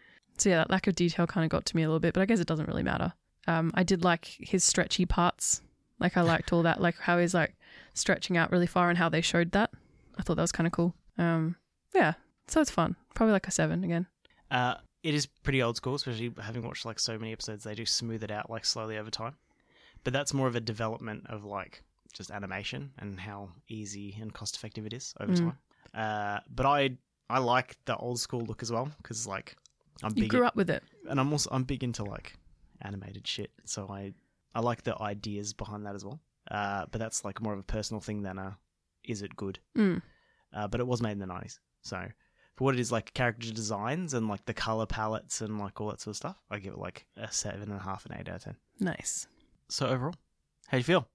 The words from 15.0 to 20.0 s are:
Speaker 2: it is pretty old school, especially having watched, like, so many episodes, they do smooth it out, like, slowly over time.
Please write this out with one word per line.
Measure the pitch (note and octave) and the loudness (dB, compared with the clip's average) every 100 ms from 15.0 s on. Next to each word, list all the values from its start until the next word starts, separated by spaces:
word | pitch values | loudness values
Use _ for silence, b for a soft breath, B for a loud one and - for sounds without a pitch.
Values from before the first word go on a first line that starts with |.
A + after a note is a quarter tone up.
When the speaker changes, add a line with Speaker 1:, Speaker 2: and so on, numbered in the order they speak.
Speaker 2:
it | D#3+ | 0
is | D3 C#3+ | 2 0
pretty | _ - C3+ | _ 0 2
old | A#2 A#2 | 2 0
school, | B2+ C#3 | -2 -2
especially | C3 A2+ A#2+ A2+ | -2 -4 -6 -6
having | G#2+ A#2+ | -8 -6
watched, | A2+ - A#2 | -6 -6 -8
like, | A2 | -4
so | - A2 | -4 -4
many | A2+ | -6
episodes, | A2+ - G#2 | -8 -8 -8
they | A2 | -8
do | G#2+ | -6
smooth | A2+ - A#2 A2+ | -2 -2 -2 -4
it | G#2+ | -4
out, | G#2+ - | -6 -6
like, | A2+ | -6
slowly | - B2 A2 G#2+ | -4 -4 -4 -6
over | G#2+ | -6
time. | - A2+ - _ b b b b b | -6 -8 -10 _ b b b b b